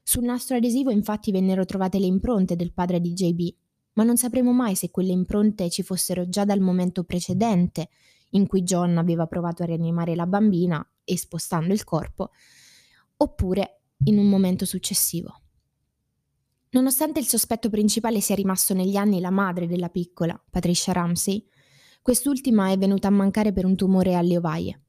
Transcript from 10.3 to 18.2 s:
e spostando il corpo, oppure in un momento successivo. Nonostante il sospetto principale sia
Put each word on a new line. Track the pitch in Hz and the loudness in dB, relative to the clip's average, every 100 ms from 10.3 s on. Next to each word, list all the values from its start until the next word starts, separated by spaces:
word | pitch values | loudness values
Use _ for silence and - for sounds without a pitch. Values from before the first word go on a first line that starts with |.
| 202 214 180 180 151 - _ - | 2 4 4 0 -2 -6 _ -6
e | 185 | -6
spostando | - 165 - 170 170 | -4 -10 -4 -2 0
il | 208 - | -2 -2
corpo, | 160 - - - _ _ - - - _ _ _ _ | -4 -4 -10 -12 _ _ -20 -20 -20 _ _ _ _
oppure | 196 - 190 185 - _ _ _ | -2 -2 -2 -2 -4 _ _ _
in | - 208 | 2 4
un | 202 | 4
momento | 196 185 185 185 | 4 2 0 -4
successivo. | 185 - 196 - 165 - - _ _ _ _ _ _ _ _ _ _ _ _ _ | -6 -4 -2 -2 -4 -10 -18 _ _ _ _ _ _ _ _ _ _ _ _ _
Nonostante | 254 262 262 311 320 | 2 2 0 -2 -2
il | 240 | -2
sospetto | 226 - 220 226 | -2 -2 -2 -2
principale | 208 208 226 220 | 2 2 2 0
sia | 220 | -2